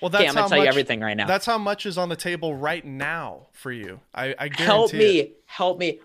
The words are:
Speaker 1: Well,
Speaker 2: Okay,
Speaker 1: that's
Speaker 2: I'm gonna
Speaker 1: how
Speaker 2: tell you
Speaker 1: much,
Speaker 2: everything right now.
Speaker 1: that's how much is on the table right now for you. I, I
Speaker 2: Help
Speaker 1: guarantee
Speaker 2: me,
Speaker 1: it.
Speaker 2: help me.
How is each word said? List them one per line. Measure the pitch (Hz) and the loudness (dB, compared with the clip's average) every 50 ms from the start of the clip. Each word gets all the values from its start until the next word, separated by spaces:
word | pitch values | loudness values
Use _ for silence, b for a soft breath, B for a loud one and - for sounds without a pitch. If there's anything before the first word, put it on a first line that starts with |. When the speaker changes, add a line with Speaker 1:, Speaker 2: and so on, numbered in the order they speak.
Speaker 1:
Well, | - 180 | -4 0
Speaker 2:
Okay, | 165 202 | 4 4
Speaker 1:
that's | 190 151 | 4 4
Speaker 2:
I'm | 139 | 4
gonna | 151 208 | 2 2
Speaker 1:
how | 196 | 4
Speaker 2:
tell | 175 147 | 4 4
you | 143 | 6
Speaker 1:
much, | 139 | 6
Speaker 2:
everything | 131 143 131 120 120 110 | 4 4 2 0 -2 -2
right | 110 110 104 | -2 -2 -2
now. | 104 104 107 | 0 0 0
Speaker 1:
that's | 185 202 - | 0 0 0
how | - 233 220 | 0 -2 -2
much | 208 202 208 202 - | -2 -2 -4 -4 -4
is | 208 175 175 | -6 -4 -4
on | 180 175 | -4 -4
the | 165 165 | -4 -6
table | - 185 175 170 160 160 147 | -6 -6 -6 -4 -4 -6 -6
right | 135 139 151 165 175 - | -4 -4 -4 -4 -6 -8
now | 147 135 135 139 147 160 170 151 117 87 67 - _ _ | -10 -10 -8 -6 -6 -6 -6 -8 -10 -12 -16 -20 _ _
for | - - 135 | -16 -12 -12
you. | 123 117 107 92 92 110 - _ - | -10 -10 -10 -12 -14 -16 -18 _ -10
I, | - 127 135 135 - | -8 -6 -6 -6 -6
I | 139 147 | -8 -8
Speaker 2:
Help | 143 143 165 175 208 214 226 214 | -6 -2 2 4 4 6 4 4
Speaker 1:
guarantee | 220 214 | 4 4
Speaker 2:
me, | 214 214 190 160 | 4 6 6 4
Speaker 1:
it. | 139 - - _ _ | 0 -2 -6 _ _
Speaker 2:
help | - - - 190 180 180 180 | -14 -6 -2 0 0 0 0
me. | 180 165 151 - - | -2 -4 -4 -6 -6